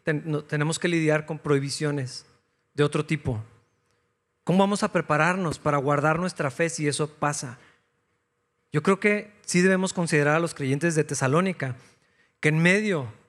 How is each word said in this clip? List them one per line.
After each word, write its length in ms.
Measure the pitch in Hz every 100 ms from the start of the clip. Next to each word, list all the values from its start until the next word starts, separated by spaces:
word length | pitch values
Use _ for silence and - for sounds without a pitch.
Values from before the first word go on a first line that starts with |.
ten-, 180 | - 151
no, 200 | 160 147
tenemos 340 | - 151 151 160
que 100 | 180
lidiar 380 | 165 156 151 151
con 120 | 151
prohibiciones 840 | 147 139 139 - 151 143 127 - - _ _ _ _
de 120 | -
otro 200 | 147 151
tipo? 380 | 151 156 135 110 110 _ _ _ _ _ _ _ _ _
¿Cómo 160 | - 180
vamos 220 | 196 202
a 100 | 214
prepararnos 640 | 180 151 151 160 185 170 131
para 200 | 151 143
guardar 400 | 135 143 151 165
nuestra 320 | 180 - 143
fe 180 | - 165
si 200 | 160 147
eso 240 | 135 151
pasa? 460 | - 147 147 127 117 - _ _ _ _ _ _ _ _ _ _
Yo 100 | 151
creo 160 | 170 190
que 360 | 208 208 - _
sí 160 | - 175
debemos 320 | 185 185 185
considerar 440 | - 170 151 147 156
a 40 |
los 140 | 170
creyentes 400 | - 135 143 170
de 100 | 156
Tesalónica, 720 | 147 143 131 156 190 170 135 123 - _ _ _ _ -
que 80 | 151
en 100 | 156
medio, 540 | 170 202 214 165 120 -